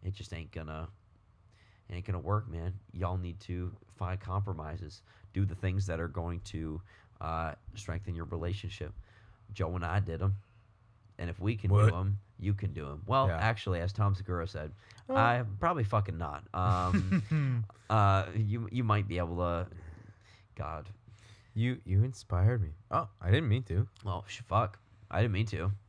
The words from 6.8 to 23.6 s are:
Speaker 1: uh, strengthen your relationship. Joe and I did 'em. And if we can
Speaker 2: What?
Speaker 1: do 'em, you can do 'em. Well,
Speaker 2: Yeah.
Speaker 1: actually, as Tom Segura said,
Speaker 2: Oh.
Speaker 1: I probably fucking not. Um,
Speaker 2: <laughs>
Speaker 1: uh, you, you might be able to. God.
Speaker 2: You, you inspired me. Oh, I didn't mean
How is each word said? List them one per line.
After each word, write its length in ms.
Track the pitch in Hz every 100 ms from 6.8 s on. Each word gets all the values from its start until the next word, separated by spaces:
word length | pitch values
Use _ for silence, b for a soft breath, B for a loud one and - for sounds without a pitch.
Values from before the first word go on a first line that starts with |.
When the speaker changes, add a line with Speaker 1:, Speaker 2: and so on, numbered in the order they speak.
| - B B -
Speaker 1:
uh, 340 | 80 80 82 73 -
strengthen 400 | - - 82 -
your 120 | 85 82
relationship. 680 | 85 85 101 87 - 76 - b b b b -
Joe 200 | 98 82 90
and 80 |
I 160 | 85 92
did 200 | 98 80
'em. 140 | 98 101 b b b b _ _ - -
And 140 | 85
if 80 | 85
we 160 | 98 110
can 160 | 98
Speaker 2:
What? 180 | 98 107
Speaker 1:
do 60 | 90
'em, 240 | 98 101 - _
you 160 | 92
can 200 | 98 92
do 140 | 73 71
'em. 100 | 73 98
Well, 200 | 131 135
Speaker 2:
Yeah. 80 | 82
Speaker 1:
actually, 400 | 113 113 - 87
as 120 | 85
Tom 220 | 101 101
Segura 320 | 95 95 87 82
said, 240 | 78 76 - B B B
Speaker 2:
Oh. 60 | 262
Speaker 1:
I 280 | 117 123 113 101
probably 240 | 165 170 104
fucking 320 | 110 101 82
not. 260 | 80 73 -
Um, 1120 | - 92 90 90 98 95 190 104 156 139 123 107 -
Speaker 2:
<laughs> 120 | -
Speaker 1:
uh, 400 | 110 101 98 76 98
you, 320 | 104 113 117
you 120 | 120
might 240 | 117 107 101
be 100 | 87
able 200 | 87 87
to. 300 | 87 85 92 - B B B B B B B
God. 360 | - 71 80 78 - - B B B B -
Speaker 2:
You, 260 | 120 131 -
you 180 | 95
inspired 580 | 120 127 - 87 95 123
me. 140 | 82 78 -
Oh, 180 | 135 - -
I 100 | 87
didn't 160 | 117 156
mean 140 | 113